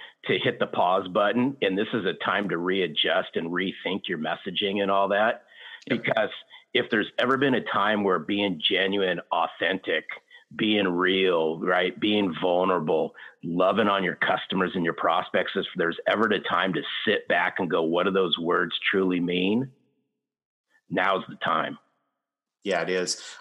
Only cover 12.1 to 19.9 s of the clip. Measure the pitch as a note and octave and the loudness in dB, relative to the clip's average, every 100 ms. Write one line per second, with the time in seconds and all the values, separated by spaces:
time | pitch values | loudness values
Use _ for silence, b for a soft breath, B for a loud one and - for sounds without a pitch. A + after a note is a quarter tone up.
12.1 | G#2 G2 D#2 F#2 F2 F#2+ F2+ D#2+ D#2+ D#2+ | 2 0 0 0 2 2 2 2 0 0
13.1 | B B B F2 E2+ F#2 G2+ G#2+ G2 F#2 | B B B -4 2 2 4 2 2 0
14.1 | D#2+ - F#2 - G2 F2+ F#2+ E2 D#2+ F2 | -2 0 -2 -2 -2 0 0 -2 0 2
15.1 | E2+ E2+ - F2+ G2 E2+ - E2+ D2+ - | 2 0 -2 -2 -2 -4 -2 -2 0 0
16.1 | G#2 A2 G#2 - F2 F#2+ D#2+ - - - | 2 2 0 0 0 0 -2 -4 -4 0
17.1 | G#2 - F2 F#2 - F#2 F2 D#2+ E2+ F#2+ | 0 0 0 0 -2 0 0 2 2 2
18.1 | F#2+ F#2 D#2+ E2 F2 F2+ - - G2 F#2+ | 2 2 0 0 0 0 -2 0 2 2
19.1 | F2+ F2 F2+ F#2 A2 C3+ - _ | 2 0 0 2 0 -2 -8 _